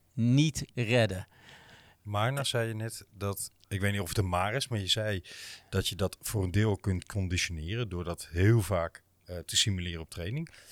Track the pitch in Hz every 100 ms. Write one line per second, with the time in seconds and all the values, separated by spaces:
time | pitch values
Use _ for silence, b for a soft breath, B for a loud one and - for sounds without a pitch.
0 | _ - 120 131 156 - - - 110 123
1 | 110 92 - B B B B B B B
2 | 104 104 113 139 131 123 113 107 110 -
3 | - 98 101 98 - _ - 98 101 101
4 | 87 - 90 90 98 127 - 110 92 -
5 | 107 98 - B B B B 98 87 85
6 | 95 - - 104 92 92 110 98 - 90
7 | - 104 92 87 - 82 80 113 113 87
8 | 85 85 - 85 101 117 92 92 85 -
9 | _ _ - 87 80 - - 92 87 82
10 | 80 - 85 139 165 B B